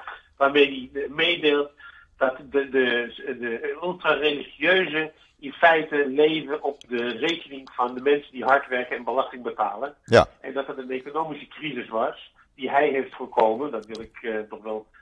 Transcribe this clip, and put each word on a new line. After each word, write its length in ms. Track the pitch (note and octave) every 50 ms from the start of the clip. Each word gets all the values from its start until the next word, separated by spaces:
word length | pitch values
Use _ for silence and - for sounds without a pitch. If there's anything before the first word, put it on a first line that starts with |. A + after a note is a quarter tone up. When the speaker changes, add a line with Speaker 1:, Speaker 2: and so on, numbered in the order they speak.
| - - - - _ _ _
Speaker 1:
waarmee 540 | - C#3 C#3 C#3+ D3 C#3+ C#3 C3+ C3 B2+ C3 C#3+
hij, 100 | C#3 C#3+
eh, 80 | B2
meedeelt 600 | C#3+ D#3 D#3+ E3+ E3+ D3+ D3+ D3 C#3+ D3 C#3+ C#3+ _ _ - - - - - _ _
dat 200 | - C#3 - - - D3 B2+
de, 180 | B2 C#3 C3+ C3+
de, 440 | B2+ C3+ B2+ A#2+ A#2+ A#2+ A#2+ A2+ - - - C#3+ B2+ A2+
de 380 | A#2+ A#2+ A#2 A#2 D3+ C#3+ C#3+ D#3 E3+
ultra-religieuzen 1300 | F3+ F3+ - - D#3+ D3 C3+ D3+ D3+ D3 C3+ B2+ - - - D3 E3+ F#3 F#3+ F#3 D3+ D3 D#3 D#3 D3+ - _ _ _ _ _
in 140 | - C3+ -
feite 540 | - - E3 D#3+ D#3+ D#3 - D3+ C#3+ C#3+ C3
leven 540 | C3 C#3+ D3+ D#3 D#3+ D#3 C3+ C3+ D3 D3 -
op 180 | C#3 C#3 - - -
de 200 | B2 A#2+ A#2+ A#2+
rekening 600 | A#2 A2+ C#3 E3 E3+ D#3+ - C#3 C#3 C3+ C3+ - -
van 220 | - B2 B2 B2+
de 80 | B2+ B2+
mensen 300 | C#3+ D3 D3 C#3+ - -
die 120 | B2 A2
hard 240 | B2+ C#3 C#3 - -
werken 280 | B2+ B2 B2 - C3
en 80 | A#2 A#2+
belasting 380 | A#2+ A#2 C3 B2+ - C3+ B2+ A#2
betalen. 520 | A2+ A2 - G#2+ G2+ G2+ G#2+ C3+ D3 - _ _
Speaker 2:
Ja. 220 | - A#2 A2 - - - _
Speaker 1:
En 120 | - D3 C3
dat 140 | C3+ C3+
het 120 | - C3+ C3
een 120 | B2+ B2+
economische 580 | C3 C3 B2+ C#3+ D3 D#3 D#3+ D#3 D3 C#3+ C3+ -
crisis 400 | - - D3 D3+ C3 A#2+ G#2+ A#2+
was, 440 | A2+ A2 B2 D3+ - - - - _ _ _ _ _
die 160 | - C3 A#2+
hij 180 | C3 C#3 D3+ D3
heeft 260 | C3+ C3+ B2 - -
voorkomen. 560 | - C3 - - B2 A2+ A2 A2+ A#2 D3 C#3+
Daar 120 | A#2+ A2 G#2+
wil 140 | A2 A2+ A2+
ik, 180 | A2+ - - - -
eh, 160 | A2+ A2 G#2+ G#2+ G#2+
toch 140 | G#2+ G#2 G#2
wel, 240 | A2 G#2+ G#2+ - _ _ _